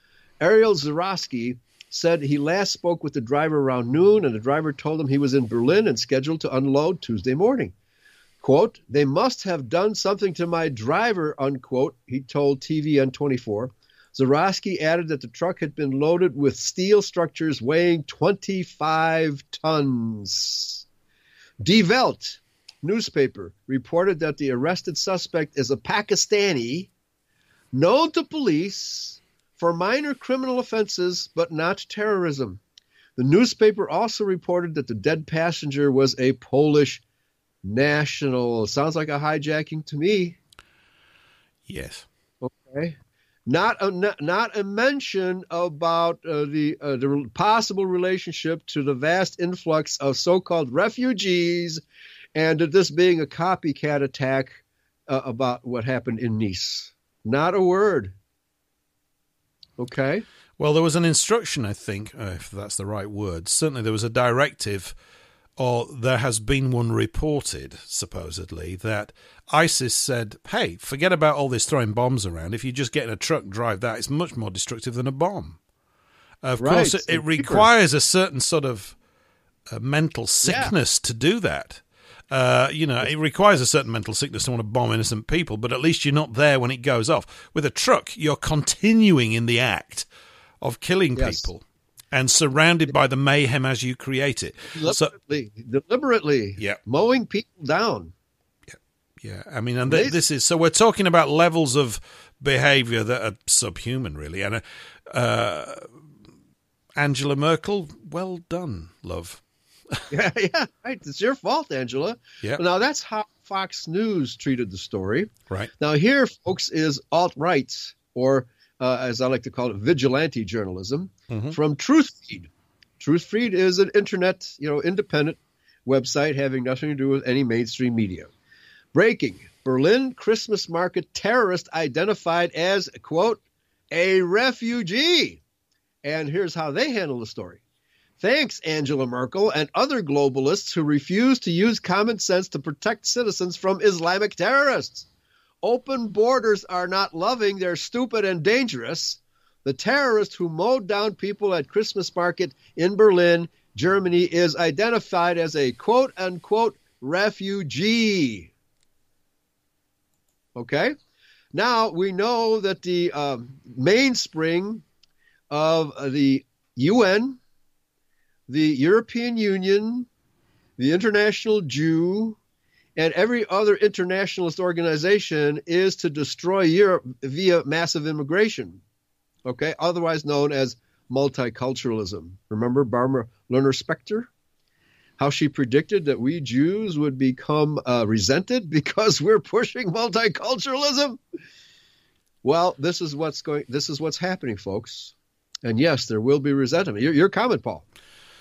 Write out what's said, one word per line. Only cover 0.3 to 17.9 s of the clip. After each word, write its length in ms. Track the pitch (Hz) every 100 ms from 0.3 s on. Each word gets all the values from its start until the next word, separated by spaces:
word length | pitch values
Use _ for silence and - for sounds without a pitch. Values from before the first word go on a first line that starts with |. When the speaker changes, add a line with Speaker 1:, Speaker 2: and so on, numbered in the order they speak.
| -
Speaker 1:
Ariel 360 | 165 220 220 180
Zarowski 800 | 147 151 190 180 - 120 120 123 _ _ -
said 320 | - 170 165
he 160 | 139 147
last 340 | 147 190 190
spoke 320 | - 175 170
with 100 | 151
the 80 | 139
driver 360 | 113 143 160 151
around 320 | 135 123 120
noon, 340 | 151 196 214 147
and 100 | 110
the 40 |
driver 320 | 123 151 156
told 280 | 139 151 156
him 60 | 139
he 100 | 139
was 160 | 143
in 140 | 139 113
Berlin 400 | 120 123 196 214
and 100 | 113
scheduled 420 | - 131 147 160
to 140 | 147 131
unload 460 | 139 135 160 175
Tuesday 320 | - 110 123
morning. 400 | 139 220 262 104 - _ _ _ _ _ _
Quote, 360 | - 139 220 - -
"They 160 | 135 139
must 380 | 156 254 - 196
have 240 | 165 120
done 260 | 170 208 208
something 400 | 196 202 196 170
to 100 | 170
my 240 | 170 160
driver," 640 | 117 113 175 233 190 156 -
unquote, 560 | 139 135 - 127 143 - -
he 140 | 127
told 400 | 135 143 143 139
T 200 | - 156
V 180 | 151 143
N 100 | 131
twenty-four. 600 | - 143 127 113 104 131 - _ _ _
Zarowski 640 | - 131 143 190 180 202 143
added 260 | 156 170 160
that 140 | 143
the 60 | 110
truck 320 | - 170 -
had 120 | 151 156
been 160 | 143 135
loaded 360 | 151 175 180 143
with 200 | 139 113
steel 460 | - - 185 208
structures 600 | 196 180 165 - 160 131
weighing 420 | 117 160 175